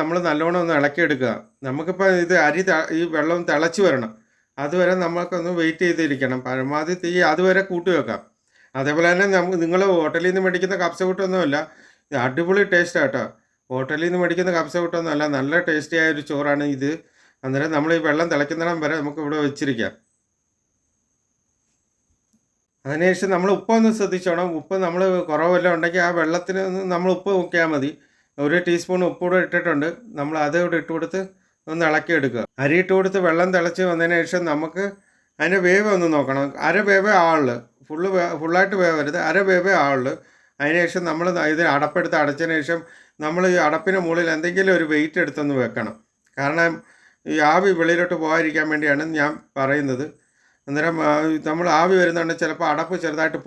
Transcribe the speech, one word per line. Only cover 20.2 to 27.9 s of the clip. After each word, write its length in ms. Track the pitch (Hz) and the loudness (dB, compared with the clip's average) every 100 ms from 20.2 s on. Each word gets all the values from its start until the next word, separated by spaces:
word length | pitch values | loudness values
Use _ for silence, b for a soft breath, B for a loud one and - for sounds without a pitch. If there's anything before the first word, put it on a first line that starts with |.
| _ _ _ _ _ _ _ _ _ _ _ _ _ _ _ _ _ _ _ _ _ _ _ _ _ _ | _ _ _ _ _ _ _ _ _ _ _ _ _ _ _ _ _ _ _ _ _ _ _ _ _ _
അതിനുശേഷം 460 | 135 156 180 180 196 | -8 0 0 2 0
നമ്മൾ 160 | 180 190 190 | 0 2 0
ഉപ്പൊന്ന് 340 | - 226 220 220 | 2 2 4 2
ശ്രദ്ധിച്ചോണം. 540 | 190 180 185 170 180 156 | -2 -2 -2 -2 -2 -4
ഉപ്പ് 180 | - 190 | -4 -2
നമ്മൾ 180 | 180 180 190 180 175 | -2 0 0 0 0
കുറവെല്ലാം 440 | 151 170 180 180 165 | 0 2 2 2 2
ഉണ്ടെങ്കിൽ 260 | 170 180 175 | 0 0 0
ആ 40 | 175 | 2
വെള്ളത്തിന് 420 | 160 175 175 185 190 | 0 -2 -4 -4 -4
ഒന്ന് 140 | 185 190 | -4 -2
നമ്മൾ 160 | 175 185 180 | 0 0 0
ഉപ്പ് 160 | 202 190 | 0 0
നോക്കിയാൽ 300 | 170 170 165 | 0 0 0
മതി. 180 | 147 139 | 0 -4